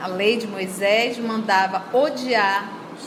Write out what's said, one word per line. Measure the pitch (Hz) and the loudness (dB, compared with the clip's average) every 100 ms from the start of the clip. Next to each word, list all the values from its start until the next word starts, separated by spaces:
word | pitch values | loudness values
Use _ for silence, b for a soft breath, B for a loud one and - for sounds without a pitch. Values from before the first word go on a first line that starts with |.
a | 185 | -6
lei | 185 208 233 | 0 2 2
de | 214 | -2
Moisés, | 196 185 185 196 214 240 233 | -6 -6 -2 2 4 2 -2
mandava | 226 220 220 190 190 185 - 247 | -4 -2 2 2 2 -2 0 2
odiar | 302 254 254 226 196 196 208 - - - | 2 0 0 2 2 0 -4 -12 -14 -14